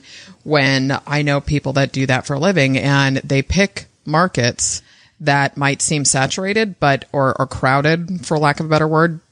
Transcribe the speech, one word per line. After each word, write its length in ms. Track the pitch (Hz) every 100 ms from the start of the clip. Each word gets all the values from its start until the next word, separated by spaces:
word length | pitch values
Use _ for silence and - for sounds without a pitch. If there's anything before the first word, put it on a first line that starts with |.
| - - - -
when 540 | 151 151 135 135 135 131
I 160 | - 147
know 200 | 147 143
people 320 | 143 147 135
that 180 | 139 135
do 140 | 135
that 200 | 131 131
for 100 | -
a 40 | 139
living 380 | 185 175 135 131
and 400 | 135 139 135 135
they 240 | - 135
pick 440 | - 180 196 - - _
markets 760 | 147 156 185 - 120 - - - - _ _ -
that 380 | 147 143 139 147
might 240 | 139 135
seem 240 | - 151
saturated, 760 | 135 135 135 - 190 214 220 -
but, 240 | 143 135 -
or, 240 | 147 131 -
or 100 | 131
crowded, 800 | - 131 139 151 165 170 180
for 120 | - 156
lack 220 | 151 143
of 60 | 156
a 20 |
better 180 | 156 156
word 320 | 156 170 160 _